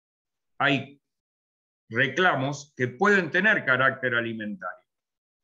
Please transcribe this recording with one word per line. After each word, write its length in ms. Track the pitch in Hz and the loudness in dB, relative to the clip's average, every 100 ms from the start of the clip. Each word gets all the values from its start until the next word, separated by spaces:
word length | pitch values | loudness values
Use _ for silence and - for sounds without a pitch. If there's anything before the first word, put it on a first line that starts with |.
| _ _ _ _ _ _ | _ _ _ _ _ _
hay 420 | 139 139 - - _ _ _ _ _ _ _ _ _ | 0 0 -2 -18 _ _ _ _ _ _ _ _ _
reclamos 840 | 113 135 127 180 139 135 143 - - | -2 0 2 2 2 -2 -6 -14 -6
que 100 | 127 | -6
pueden 440 | 127 202 202 165 | 0 2 4 2
tener 340 | 180 208 202 135 | 0 2 0 0
carácter 480 | 127 131 - 127 | 2 2 0 -2
alimentario. 720 | 117 113 113 107 98 92 - _ _ _ _ _ _ | -2 -2 -6 -8 -8 -12 -14 _ _ _ _ _ _